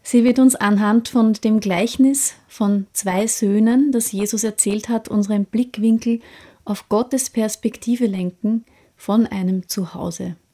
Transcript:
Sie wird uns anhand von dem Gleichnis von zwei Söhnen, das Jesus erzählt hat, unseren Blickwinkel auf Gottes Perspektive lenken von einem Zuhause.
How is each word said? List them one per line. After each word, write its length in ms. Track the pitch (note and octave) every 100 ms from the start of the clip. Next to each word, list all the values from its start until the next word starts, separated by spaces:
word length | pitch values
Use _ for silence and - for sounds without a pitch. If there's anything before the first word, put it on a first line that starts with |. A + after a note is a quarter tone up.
Sie 220 | - A#3+
wird 160 | A#3+ B3
uns 160 | C4 B3
anhand 540 | G3+ G3+ G#3 A3+ A#3
von 240 | B3 A3
dem 260 | G#3+ A3 G#3+
Gleichnis 760 | G3+ F3 A#3 - C4 C#4 - - _
von 400 | - G#3 G3+ F#3+
zwei 340 | - G3 F#3 A3+
Söhnen, 640 | - G3+ G#3 A3 B3 C#4+
das 200 | B3 -
Jesus 340 | G3 G#3 G#3+ A3+
erzählt 420 | G#3 G3+ G#3 -
hat, 220 | A3+ -
unseren 340 | G#3 G3+ G#3
Blickwinkel 760 | G3+ A3 B3 - A3 A3+ A#3 A#3 - - - _
auf 240 | - G3+ -
Gottes 420 | G#3 B3 C4 -
Perspektive 760 | A#3 G#3+ - A3+ - - A#3+ A#3
lenken 580 | F#3+ F3+ F3+ G#3 A3+ - _ _ _
von 320 | - G#3 A3+
einem 400 | G3 F#3 F#3 -
Zuhause. 680 | - F3 F3+ F3 E3 F#3 E3+ _